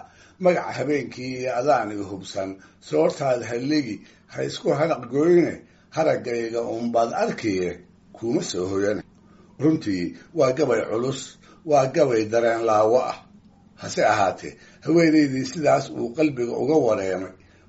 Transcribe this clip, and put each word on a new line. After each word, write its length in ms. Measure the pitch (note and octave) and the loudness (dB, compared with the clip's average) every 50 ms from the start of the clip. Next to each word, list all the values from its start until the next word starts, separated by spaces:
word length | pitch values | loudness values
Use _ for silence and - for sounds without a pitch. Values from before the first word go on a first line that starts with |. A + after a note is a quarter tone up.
| - - _ _ - - _ - F#3 | -10 -14 _ _ -20 -20 _ 0 2
Magaca 300 | F#3 F3 D3+ - - B2+ | 2 2 2 0 -6 -6
habeenkii 640 | B2 B2+ C#3 D3 C#3+ B2 G#2+ - - B2 C3 C3 B2+ | -6 -4 -2 -2 -2 -4 -6 -10 -10 -10 -8 -8 -6
iyo 120 | B2 B2+ A#2+ | -4 -4 -2
adaaniga 480 | A#2 B2+ D3 C#3+ B2 A2 G#2 G#2+ G2+ G2+ | 0 2 2 2 2 2 -2 -6 -8 -8
hubsan, 460 | F#2+ G2+ F#2 F2 - - G2 F#2+ F#2+ F#2+ - - - _ _ | -8 -10 -12 -12 -12 -8 -8 -8 -8 -8 -12 -18 -20 _ _
soortaad 640 | - - D3+ D3+ D#3+ F3+ E3 - C#3+ C3+ B2+ B2 A#2 | -10 -4 0 2 2 2 0 -2 -2 -2 -2 -2 -4
haligi, 540 | - A#2+ A#2+ C3 C#3 D3+ D3+ C#3 A2 G2+ - - - - _ _ | -6 -6 -6 -4 -2 0 0 -2 -2 -6 -12 -12 -20 -20 _ _
ha 160 | - - B2 C3+ | -16 -10 -8 -6
isku 240 | C#3 C3+ - - - D3 | -6 -6 -4 -2 0 0
haraq 280 | C#3 D3+ E3 D3+ - - - | 0 2 0 -2 -4 -6 -4
goyne, 440 | B2 C#3+ D3+ E3+ F3 E3+ D#3+ A#2+ F2+ - - _ _ _ _ _ | -2 0 4 6 6 6 4 4 0 -8 -14 _ _ _ _ _
haraggayga 720 | - D3+ D#3+ D3+ C3 A2 G#2+ B2 A#2+ A#2+ A#2 A2+ A2 A#2 A#2 | -2 0 2 2 2 0 -2 -4 -4 -4 -4 -4 -4 -4 -4
uunbaad 480 | A#2 A#2 A2+ A#2 A#2+ A#2 A#2 A#2 A#2 - | -4 -4 -4 -4 0 2 2 2 2 0
arkiye, 560 | G3 G#3+ - - - - A2 G2 F#2 F2+ F2 F2 - - _ _ _ _ _ - | -2 -2 -2 -2 -4 -2 -2 -2 0 -2 -2 -4 -8 -14 _ _ _ _ _ -16
kuma 300 | - - A#2 B2 F3 F3 | -8 -4 -2 -2 -2 -2
soo 240 | - - F#2 F2+ | -4 -6 -4 -4
hoyane. 360 | F#2+ G2 F#2+ G2+ G2+ G#2 F#2 - - _ _ _ - - - - _ - - | -2 -2 -2 0 0 -2 -2 -6 -12 _ _ _ -20 -20 -20 -20 _ -8 0
Runtii, 560 | B2 D#3 D#3+ D#3 - G#2+ F#2+ F2+ F2 D#2+ - - - - - | 2 2 2 2 0 -2 -2 -2 -2 -4 -6 -10 -18 -8 0
waa 180 | E3 C#3 C3 - | 2 2 2 2
gabay 300 | - D#3 C3 A#2 A2 - - | 2 2 2 2 0 0 -2
culus, 480 | G#2 A2+ A#2+ C3+ C3+ - - - - _ - - - - - | -2 -2 -2 -2 -4 -6 -10 -14 -18 _ -20 -20 -20 -12 -4
waa 200 | E3 D3 C#3+ C3+ | 2 4 4 4
gabay 380 | C3 - E3+ D3+ C3+ A#2+ A2 A2 | 4 4 2 2 4 4 0 0
dareen 380 | G#2 G#2 A#2 A#2 A#2 A#2 A2+ A2+ | 2 0 2 2 2 0 2 2
laawo 320 | A2+ A2 G#2+ A2 A2 A#2 C3 - | 2 4 4 4 4 4 2 2
ah. 140 | - - - - - - - _ - _ - - _ _ | 0 -6 -10 -12 -20 -20 -20 _ -20 _ -20 -20 _ _
Hase 260 | - - - - F3+ C#3+ | -14 -12 -8 -2 2 2
ahaatee, 520 | A2+ G#2+ G#2+ G2 F#2 F2+ - - D2 - - - - - _ | 4 4 4 2 0 0 -4 -8 -16 -16 -16 -20 -20 -20 _
haweenaydii 640 | - C#3+ D#3+ E3+ E3+ D#3+ D3+ D#3 D3+ C#3 C3 C3 C3 | -2 2 4 4 6 6 6 6 4 4 0 -2 -4
sidaas 440 | C3 - F3 D3 C#3 C3+ C#3 C3+ - | -6 -6 -2 2 2 2 2 2 -2
uu 240 | - A#2+ A#2 A#2 A#2 | -8 -6 -6 -6 -2
qalbiga 380 | D#3+ D#3 D3+ C3+ B2 A#2+ A#2 B2 | 0 0 0 0 -2 -4 -4 -2
uga 180 | A#2 B2 C3 D#3 | -2 0 2 2
wareemay, 580 | D#3 C3+ A#2 G#2+ G2+ F#2+ F#2+ F#2 F2+ F#2+ F2+ - - _ _ _ _ _ | 4 4 4 2 0 0 -2 -2 -4 -6 -8 -14 -18 _ _ _ _ _